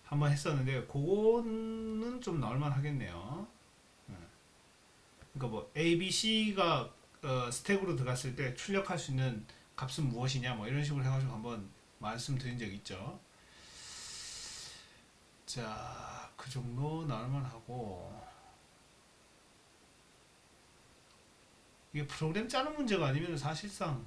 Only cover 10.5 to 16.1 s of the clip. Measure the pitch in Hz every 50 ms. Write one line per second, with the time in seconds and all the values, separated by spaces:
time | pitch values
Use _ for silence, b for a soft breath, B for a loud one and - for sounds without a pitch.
10.5 | 123 110 104 113 131 143 147 143 147 139 131 131 131 135 135 131 - 107 107 120
11.5 | 120 110 98 98 - - - - - - 113 107 113 120 123 - 139 127 123 127
12.5 | 123 120 117 101 95 104 - - 98 92 98 135 180 - - - B B B B
13.5 | B B B B B B B B B B B B B B B B B B B B
14.5 | B B B B B B B B B B B B - - - - - - - -
15.5 | - 127 117 110 107 110 - - - - - -